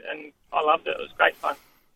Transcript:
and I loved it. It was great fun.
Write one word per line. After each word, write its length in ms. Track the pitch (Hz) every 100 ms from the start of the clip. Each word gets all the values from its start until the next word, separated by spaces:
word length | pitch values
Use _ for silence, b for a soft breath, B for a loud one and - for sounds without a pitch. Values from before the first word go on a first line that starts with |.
| -
and 220 | 151 151 _ -
I 120 | 165
loved 220 | 156 160 -
it. 120 | -
It 0 |
was 120 | 147 -
great 220 | 165 -
fun. 180 | 147 143 _ _ _